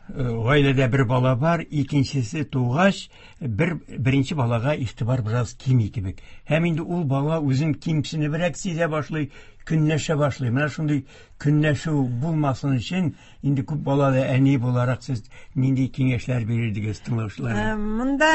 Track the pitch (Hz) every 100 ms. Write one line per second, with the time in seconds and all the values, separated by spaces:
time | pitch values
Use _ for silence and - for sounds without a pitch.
0 | - - 123 113 113 147 139 135 131 131
1 | 120 127 127 127 147 170 165 151 135 147
2 | 131 139 113 160 143 135 120 139 196 190
3 | - - - - 139 98 170 165 - -
4 | 131 139 131 160 120 117 127 151 120 -
5 | 113 127 107 120 113 - - 127 104 -
6 | 95 85 - - - 156 170 151 151 175
7 | 147 135 147 160 147 131 156 135 170 156
8 | 131 160 151 160 175 - 196 160 170 151
9 | 139 156 147 - - - - 160 151 156
10 | - 151 143 - 123 123 147 - 156 147
11 | - - - - 147 151 151 147 160 147
12 | 127 120 160 160 147 123 143 131 - 180
13 | 170 - - - 135 139 - 151 - 139
14 | 139 131 131 127 135 139 123 123 123 123
15 | - 123 - - - - 131 131 127 -
16 | 131 123 - 123 110 117 117 101 107 101
17 | - 117 110 - 131 208 214 214 214 220
18 | 254 277 311